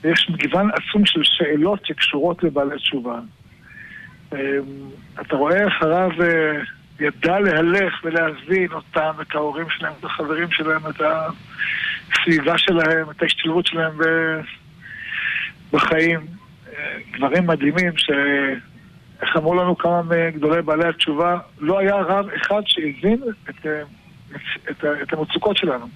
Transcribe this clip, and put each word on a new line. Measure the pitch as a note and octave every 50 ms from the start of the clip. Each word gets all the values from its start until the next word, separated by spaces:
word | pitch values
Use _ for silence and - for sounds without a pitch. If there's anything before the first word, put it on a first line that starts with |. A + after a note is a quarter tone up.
| -
יש | - E3 - - -
מגוון | E3+ - - - - F#3+ G3+ G#3
עצום | - D#3+ - - - G#3 G#3
של | - - E3
שאלות | D3 - - - F3 D3 D3+ D3 D#3 F#3+ G#3 G3+ -
שקשורות | - D#3+ - - - - C#3+ C#3+ F3 E3+ F3
לבעלי | F3+ E3 C#3 C#3+ C#3 C#3 C#3+
תשובה. | C3+ - - - C3+ A#2 B2 A#2 A#2 A#2 A2 - _ - - - - - - - - - - - - - - - - - -
אה, | D3 C#3 C3+ C#3 C#3 C#3 C#3 C3+ C#3 C#3 C#3 C#3 C#3 - - - - -
אתה | F3 - D#3
רואה | C3+ C#3+ D3+ F3 G3 G#3
איך | G3 - -
הרב, | E3 D#3 E3 F3+ F#3 F#3 E3+ E3+
אה, | F3 E3+ E3 D#3+ D#3 D#3 D3+ D3 C#3 - - - - - - -
ידע | D3 D3+ C#3+ - - E3 F3+ G3+
להלך | G3+ G3 D#3+ D#3 E3 E3+ F3 G3 F#3+ F3 - - -
ולהבין | E3 D#3+ E3 E3 D#3+ D3+ C3 - D3+ F#3 F#3+ F#3 E3+
אותם, | D#3+ D#3+ - - - E3+ D#3 D#3 D#3 D#3
את | D#3+ - -
ההורים | D3+ D3+ D3+ C#3 D#3 E3 D#3+
שלהם, | - - D#3+ D#3 D3+ -
את | -
החברים | D#3+ - - D#3+ C#3+ D#3+ D#3 E3+ E3+
שלהם, | - - D#3+ D#3 D#3+ D#3 D#3 D#3
את | D3 -
הסביבה | D#3 D#3 D#3 D#3+ D#3+ D#3+ D#3+ - - - - - - - - - - - - - - - - - - F3 E3 D#3 C#3 D3+ F3 E3
שלהם, | - - F3+ E3+ D#3+ D#3 E3 D#3+ D#3+ D#3
את | D3+ -
ההשתלבות | F3 D#3 - - - E3 D#3+ F3+ F3
שלהם | - - E3 D#3+ D#3+ D#3 D#3
ב-, | E3 D#3+ E3 E3 E3 D#3+ D#3+ D#3 D#3 - - - - - - - - - - - - - - - - - - - - - - - - -
בחיים. | - D#3 - - E3 D#3+ E3 E3 E3+ D#3+ D#3 D#3 F3 G3+ - - - - - -
אה, | D3+ D3 D3 D3 D3 - - - - B2
דברים | C3+ C#3 D3 F3+ F3+
מדהימים | E3+ D#3+ D3+ C#3 D3 D3 F3+ F#3 F3 E3
ש-, | D#3 - - D3 C#3 C#3+ C#3+ C#3+ C#3 C#3 C3+ C3+ A#2+ - - - - - - - - - - - - -
איך | - -
אמרו | E3 D3+ D#3+ F3
לנו | F3+ F3+ F3+ F3+ -
כמה | - E3+ F3 F3
מגדולי | E3+ E3 E3+ E3 E3 E3 D#3+ D#3 C#3+ D3+ D#3 E3+
בעלי | D#3+ D#3 D#3 D#3 E3+ E3+
התשובה, | D#3+ - - - D3 D3 E3+ F3 F3 F3+ - - - -
לא | D3+ D3+ F#3 G3
היה | G3 G3 G3+
רב | G3+ F#3 D#3+ F#3+ G3+ G3+ G3+ -
אחד | - - - G3 G#3 G3+
שהבין | - - F3+ D#3 D3+ C#3+ - - G3 A3+ A#3+ C#4 A#3+ G#3+ - - -
את, | D3 - -
אה, | D#3 D3+ D3+ D3 C#3+ - - - - - - - - - D3 - - - - - -
את | - - -
ה-, | D3 D3 C#3+
את | C#3+ C#3
המצוקות | - D3+ D#3 D3+ - E3 - G#3 G3+
שלנו. | - G3+ E3+ C3+ B2 A#2+ A#2+ -